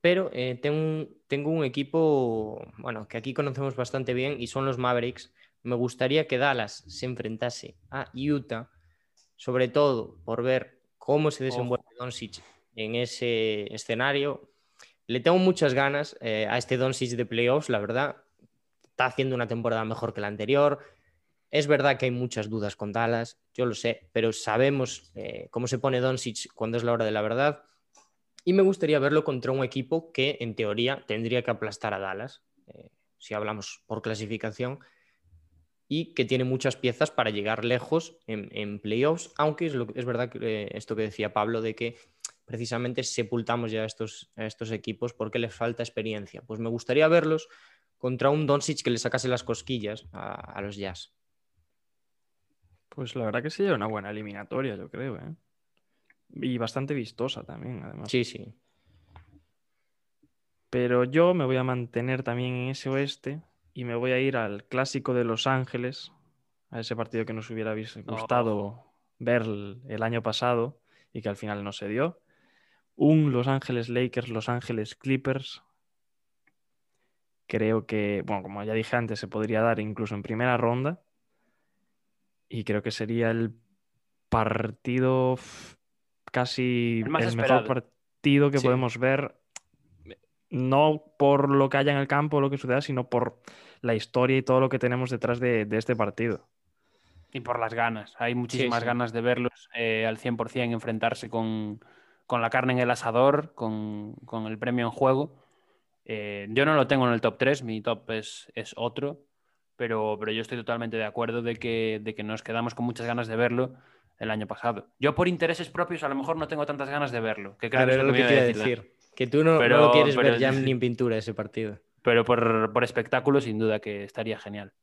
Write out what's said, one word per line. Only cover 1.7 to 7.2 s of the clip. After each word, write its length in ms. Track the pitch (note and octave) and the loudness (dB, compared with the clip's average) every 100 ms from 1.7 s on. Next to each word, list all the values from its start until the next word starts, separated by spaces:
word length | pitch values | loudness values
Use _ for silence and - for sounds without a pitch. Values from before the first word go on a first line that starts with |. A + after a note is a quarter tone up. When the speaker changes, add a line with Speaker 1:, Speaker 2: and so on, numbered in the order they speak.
| C3 C#3 E3 D#3+ C#3+ B2 A2+ G#2+ A2+ - - | -2 -2 2 4 4 2 -2 -4 -8 -14 -12
Speaker 1:
bueno, 300 | B2+ A2 G#2 | -10 -8 -8
que 100 | A#2 | -8
aquí 160 | A#2+ | -6
conocemos 420 | B2+ C#3+ C3+ C#3 C3 | -2 -2 -2 -4 -4
bastante 380 | B2 C#3 B2+ | -4 -4 -2
bien 220 | B2 C3 C#3 | -2 -2 -4
y 80 | A#2+ | -6
son 180 | C3+ C3+ | -2 -2
los 120 | B2 | 0
Mavericks. 560 | B2 B2 A#2+ - - _ _ _ | 2 2 0 -8 -20 _ _ _
Me 120 | A#2+ B2 | -4 -2
gustaría 520 | B2 - C3 D3+ D#3 | -2 0 2 2 2
que 100 | B2+ | 2
Dallas 440 | C#3+ B2+ G#2 - - | 2 2 -2 -8 -16
se 180 | - B2+ | -8 -8
enfrentase 720 | A#2+ | -6